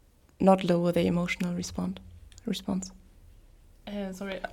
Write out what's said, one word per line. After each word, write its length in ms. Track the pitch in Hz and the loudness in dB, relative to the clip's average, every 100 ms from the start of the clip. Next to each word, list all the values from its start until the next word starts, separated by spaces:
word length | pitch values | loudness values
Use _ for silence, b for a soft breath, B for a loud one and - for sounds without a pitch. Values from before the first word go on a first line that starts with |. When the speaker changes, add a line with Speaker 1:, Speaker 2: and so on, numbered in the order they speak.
| _ _ _ - | _ _ _ 2
Speaker 1:
not 240 | 190 190 | 6 6
lower 280 | 180 170 175 | 6 2 4
their 140 | 170 180 | 2 2
emotional 480 | 175 175 - 180 | 2 0 -2 -2
respond-, 460 | 180 180 - 180 190 - - - - - | -4 -6 -6 -6 -6 -12 -20 -20 -12 -6
response? 460 | 190 - 190 - - - - - - - - - - - | -6 -4 -4 -4 -12 -20 -20 -20 -20 -20 -20 -20 -20 -12
Speaker 2:
Uh, 240 | 202 196 | -8 -8
sorry. 300 | 185 196 185 - | -8 -8 -8 -10